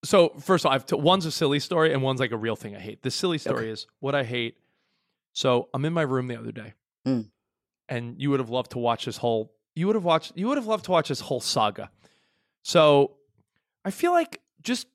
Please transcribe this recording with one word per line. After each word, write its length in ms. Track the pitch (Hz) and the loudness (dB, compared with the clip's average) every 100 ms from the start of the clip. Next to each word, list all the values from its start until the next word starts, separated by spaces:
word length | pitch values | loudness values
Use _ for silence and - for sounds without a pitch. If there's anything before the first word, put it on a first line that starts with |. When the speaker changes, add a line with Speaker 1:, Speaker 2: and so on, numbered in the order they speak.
Speaker 1:
so 260 | - 202 - - | 4 4 4 2
first 260 | 139 180 151 | 0 2 4
of 40 | |
all, 60 | 135 | 0
I've 120 | - | 0
t-, 80 | 143 | 0
one's 320 | 147 190 165 | 4 4 2
a 40 | |
silly 280 | - 151 143 | -2 0 0
story 340 | - 170 160 | 0 2 2
and 80 | 139 | 2
one's, 180 | 131 131 | -2 -2
like, 120 | 127 | -2
a 60 | 117 | -2
real 180 | 110 107 | -4 -6
thing 200 | 110 101 | -8 -12
I 40 | |
hate. 240 | 101 - | -14 -8
The 80 | 139 | -8
silly 260 | - 185 160 | -2 -2 -2
story 280 | - 123 113 | -2 -4 -4
Speaker 2:
Okay. 40 | |
Speaker 1:
is 160 | 107 - _ | -8 -14 _
what 160 | 135 143 | -4 -2
I 80 | |
hate. 340 | 120 123 117 - _ _ _ _ _ _ _ | -2 -4 -6 -8 _ _ _ _ _ _ _
So 360 | - 135 123 - | -2 2 2 0
I'm 120 | 131 151 | -4 -2
in 80 | |
my 80 | 170 | 0
room 260 | 147 131 127 | 0 0 -2
the 80 | 117 | -8
other 140 | 113 | -10
day, 220 | 110 107 - _ _ 131 | -12 -16 -20 _ _ -2
Speaker 2:
Mm. 220 | 127 107 _ _ _ _ _ - | -2 -4 _ _ _ _ _ -8
Speaker 1:
and 320 | 123 120 - | -8 -8 -6
you 120 | 143 | -2
would 80 | 139 | 0
have 100 | 117 | 0
loved 220 | 123 123 | -4 -4
to 80 | 123 | -2
watch 260 | 117 117 - | 0 0 -4
this 120 | - | -4
whole, 360 | 120 113 110 _ _ - | -2 0 -4 _ _ -4
you 100 | 180 | 0
would 100 | 220 | 0
have 80 | |
watched, 280 | 175 160 - - | 2 0 0 -6
you 120 | 208 | -2
would 100 | 294 | -2
have 80 | 220 | -2
loved 180 | 220 - | -4 2
to 60 | |
watch 180 | 175 - | 0 0
this 100 | 135 | -6
whole 200 | - 127 | -4 -6
saga. 500 | - - 107 98 98 _ _ _ _ _ _ _ | -2 0 0 -2 -14 _ _ _ _ _ _ _
So 540 | - 170 151 143 139 _ _ _ _ _ _ _ 196 | 2 6 8 6 4 _ _ _ _ _ _ _ -10
I 60 | |
feel 200 | - 349 | 0 2
like 300 | 349 330 - _ _ | 2 0 -8 _ _
just 240 | 160 247 - | -6 -6 -6